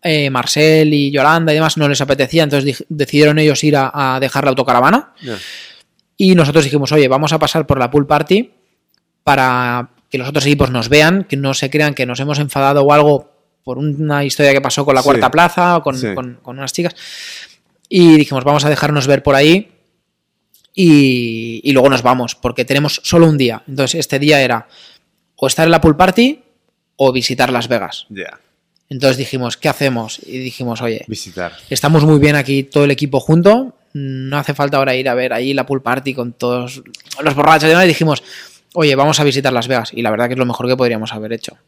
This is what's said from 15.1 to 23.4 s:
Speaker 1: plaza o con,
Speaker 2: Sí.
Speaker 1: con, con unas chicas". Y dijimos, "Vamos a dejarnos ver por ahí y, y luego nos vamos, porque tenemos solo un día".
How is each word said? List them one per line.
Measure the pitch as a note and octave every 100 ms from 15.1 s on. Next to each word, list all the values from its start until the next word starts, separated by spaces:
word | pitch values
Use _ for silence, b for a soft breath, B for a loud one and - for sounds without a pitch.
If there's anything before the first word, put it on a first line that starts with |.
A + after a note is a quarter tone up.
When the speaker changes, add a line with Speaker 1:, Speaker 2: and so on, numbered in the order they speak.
| C3+ C3+
Speaker 1:
plaza | D#3 F3 - F3 F3
o |
con, | C#3+ C3
Speaker 2:
Sí. | A#2+ G2
Speaker 1:
con, | B2+ A#2+
con | - C3
unas | C3+
chicas". | - E3+ - B B B B B B _ _ _
Y | F#3 E3+ D#3
dijimos, | D3 C#3
"Vamos | B2+ D3
a | C#3+
dejarnos | C#3+ D3 D3+ C3
ver | C#3
por | C#3+ C3+
ahí | D3+ F3+ G#3+ _ _ _ _ _ _ _ _ _ _
y, | - F3 D3 C3+ B2 A#2 A2+ A#2 A2+
y | C#3
luego | C3+ C3+
nos | C3
vamos, | A#2+ B2+ A#2
porque | - B2 A#2
tenemos | A#2+ C#3 D3 -
solo | - F3 E3
un |
día". | D3